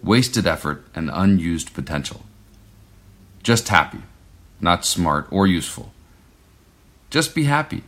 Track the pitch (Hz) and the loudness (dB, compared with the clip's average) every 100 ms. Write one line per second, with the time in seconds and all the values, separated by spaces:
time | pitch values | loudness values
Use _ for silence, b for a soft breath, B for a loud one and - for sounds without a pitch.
0 | - 113 123 117 92 80 71 73 - - | 4 4 4 0 0 0 -4 -8 -10 -8
1 | 80 80 98 98 82 82 - - 71 76 | -6 0 4 4 2 -4 -6 -10 -6 -6
2 | 71 - - - - - - - - - | -8 -12 -20 -20 -20 -20 -20 -20 -20 -20
3 | - - - - - 117 - 92 73 - | -20 -20 -20 -12 0 0 4 2 2 -6
4 | - - - - - - 87 87 - - | -18 -20 -20 -20 -20 -4 0 0 0 -2
5 | 85 73 73 92 98 87 - - - - | 0 0 -2 2 2 2 -4 -12 -18 -20
6 | _ _ _ _ _ _ _ _ _ _ | _ _ _ _ _ _ _ _ _ _
7 | _ 151 139 - 143 143 151 - | _ -4 -2 0 0 0 -2 -8